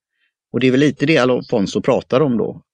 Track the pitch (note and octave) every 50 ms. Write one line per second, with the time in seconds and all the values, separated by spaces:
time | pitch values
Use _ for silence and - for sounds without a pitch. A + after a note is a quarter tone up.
0 | _ _ _ _ _ _ _ _ _ _ - A#2 B2 C3 B2 C3 D3 D3 - -
1 | D3 C#3+ E3 C#3+ B2 B2+ B2 A#2+ - - - A#2 G2 F#2 - G#2+ - - B2 F#2+
2 | - - A2+ B2+ D#3 C#3+ A#2+ G#2+ G2+ - - - - _